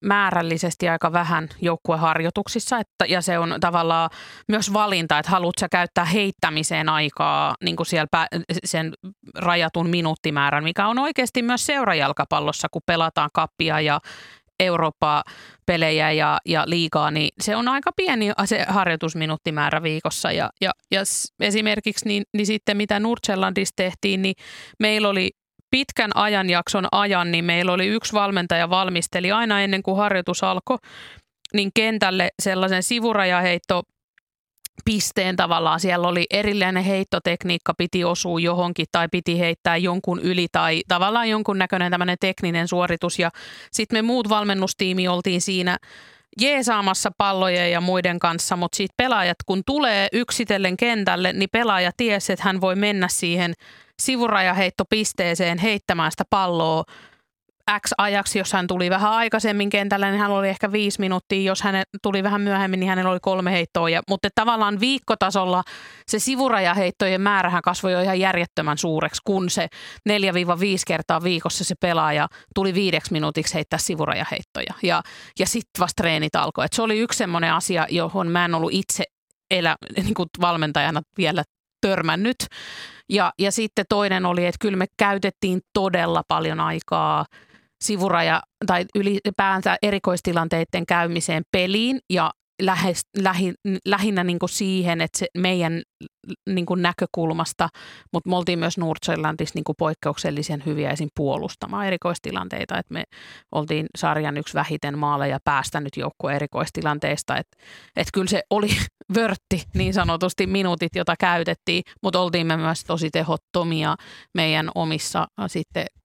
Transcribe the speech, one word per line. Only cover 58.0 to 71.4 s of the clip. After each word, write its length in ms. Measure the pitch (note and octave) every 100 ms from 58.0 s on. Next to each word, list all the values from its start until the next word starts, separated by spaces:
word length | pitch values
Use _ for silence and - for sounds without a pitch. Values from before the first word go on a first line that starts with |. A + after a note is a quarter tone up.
| G3+ G3+ G3 G3+
Jos 140 | F#3
hän 140 | G3 F3+
tuli 220 | F3+ F3+
vähän 220 | F#3 G#3+
aikaisemmin 580 | A3+ A3+ A3 A3 G3+ G3+
kentälle, 400 | G3+ G3+ G3+ G3
niin 80 | G3+
hän 100 | G#3
oli 180 | G3 G3
ehkä 220 | F#3+ G#3
viisi 280 | G#3+ G3+ G3+
minuuttia. 420 | F#3+ F3+ - F#3+
Jos 200 | F#3+ F#3+
hän 140 | G3+ F#3+ F#3+ G3
tuli 200 | G#3 G3
vähän 180 | G3 G3+
myöhemmin, 380 | G3+ G3 F#3+ F#3+
niin 100 | F#3
hänellä 220 | F#3 F#3
oli 80 | F#3
kolme 300 | - F#3 F3+
heittoa. 380 | F3+ E3+ F3 E3
Ja, 120 | E3 -
mutta 200 | F#3+ G3+ -
tavallaan 440 | A3+ A3+ G#3 G3+
viikkotasolla 840 | B3 C4+ - A3 F#3+ G3 F#3 F3+ - - - - -
se 120 | G#3+
sivurajaheittojen 1040 | B3+ C4 C4+ A3 F3+ F3+ F3+ - G3 F#3
määrähän 400 | G3+ G3+ F3+ F3+
kasvoi 300 | - F3+ F#3+
jo 100 | F3+
ihan 180 | F#3+ F#3
järjettömän 580 | F#3+ F3 E3+ - D#3 C#3+
suureksi, 440 | E3+ D#3 D#3 - -
kun 240 | F#3+ F3+
se 180 | - E3 - - - G#3
neljä 280 | G#3 F#3+
viiva 260 | F3+ F3 F3
viisi 260 | G3 F#3+ -
kertaa 360 | E3 - E3
viikossa 400 | F3 E3+